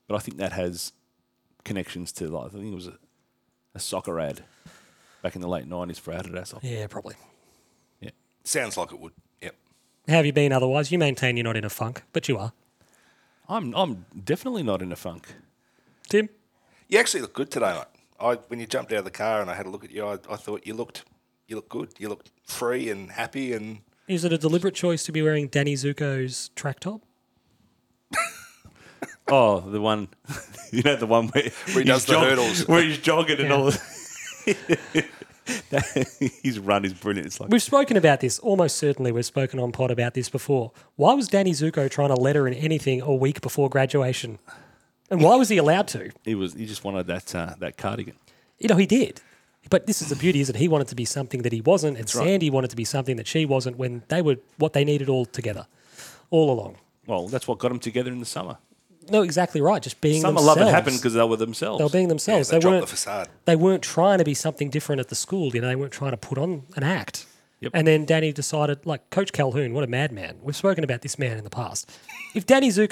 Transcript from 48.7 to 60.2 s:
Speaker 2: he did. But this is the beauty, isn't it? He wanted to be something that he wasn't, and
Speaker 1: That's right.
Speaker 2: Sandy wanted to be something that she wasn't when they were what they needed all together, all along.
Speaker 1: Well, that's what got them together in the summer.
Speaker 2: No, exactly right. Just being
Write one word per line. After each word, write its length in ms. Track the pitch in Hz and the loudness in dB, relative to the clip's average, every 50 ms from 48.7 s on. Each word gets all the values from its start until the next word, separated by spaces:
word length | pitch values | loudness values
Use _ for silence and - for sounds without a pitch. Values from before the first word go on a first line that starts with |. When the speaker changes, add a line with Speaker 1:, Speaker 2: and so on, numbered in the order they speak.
| 190 | 6
Speaker 2:
he 80 | 175 196 | 6 6
did. 360 | - 214 269 240 - - - - _ _ _ _ _ _ _ _ - | 4 4 2 2 0 -4 -12 -20 _ _ _ _ _ _ _ _ 0
But 160 | 190 185 - | 2 2 2
this 140 | 220 202 - | 0 -4 -4
is 80 | 160 147 | -2 -4
the 60 | 143 | -4
beauty, 240 | - 143 185 156 139 | 0 2 2 4 4
isn't 140 | 139 131 110 | 2 0 0
it? 40 | 107 | 2
He 80 | 156 | 2
wanted 200 | 175 160 147 131 - | 4 4 2 0 -2
to 60 | 127 | -4
be 100 | 123 117 | -6 -6
something 360 | - - 143 131 - - 123 117 | -4 -4 -6 -6 -6 -6 -4 -2
that 80 | 120 | -2
he 100 | 113 110 | -2 0
wasn't, 360 | 110 151 190 180 156 151 135 | 4 4 4 4 2 0 -2
and 80 | 113 113 | -4 -6
Speaker 1:
That's 100 | - - | -4 -2
right. 100 | 123 131 | 0 2
Speaker 2:
Sandy 240 | 175 196 190 165 147 | 2 2 2 2 2
wanted 200 | 135 135 127 123 | 2 0 0 0
to 40 | 120 | -4
be 100 | 117 110 | -6 -6
something 320 | - - 139 123 135 127 | -2 -2 -2 -2 -2 -4
that 100 | 113 110 | -4 -6
she 180 | - - 160 156 | -2 -2 0 0
wasn't 320 | 139 135 131 120 127 123 | 2 0 0 0 -2 -6
when 260 | 127 127 123 120 120 - | -6 -6 -6 -6 -8 -6
they 140 | - 156 175 | -4 -2 0
were 160 | 170 151 131 123 - _ _ | 2 2 0 0 -4 _ _
what 160 | - 151 156 - | 0 0 2 4
they 100 | 143 143 | 2 4
needed 260 | 151 147 143 139 139 | 4 2 0 2 0
all 160 | 131 127 120 | 0 0 0
together, 420 | - - - 113 110 101 95 - - _ _ _ _ _ - - - - - _ _ | -2 -6 -8 -6 -6 -8 -8 -12 -16 _ _ _ _ _ -20 -20 -20 -20 -20 _ _
all 200 | 175 160 156 143 | 4 4 4 4
along. 260 | 127 110 - 98 104 - _ _ _ _ _ | 2 0 -2 -8 -16 -20 _ _ _ _ _
Speaker 1:
Well, 220 | - 107 90 87 | -4 -4 -2 -2
that's 200 | 98 131 123 - | -4 -6 -4 -4
what 120 | - 117 95 | -4 -4 -2
got 80 | 123 123 | -2 -2
them 100 | 123 120 | -2 -4
together 320 | - 120 110 123 123 127 | -6 -4 -4 -4 -4 -4
in 80 | 123 123 | -8 -10
the 60 | 117 | -10
summer. 320 | - - - 92 82 - - _ _ _ _ _ _ _ _ - - | -10 -8 -8 -8 -10 -12 -14 _ _ _ _ _ _ _ _ -6 0
Speaker 2:
No, 120 | 208 214 190 | 2 2 2
exactly 360 | 170 147 180 180 - - 156 | 4 2 0 0 0 0 2
right. 220 | 143 175 208 175 | 2 4 2 2
Just 200 | - 127 - - | -2 -8 -6 0
being 200 | - 151 151 156 | 2 2 2 4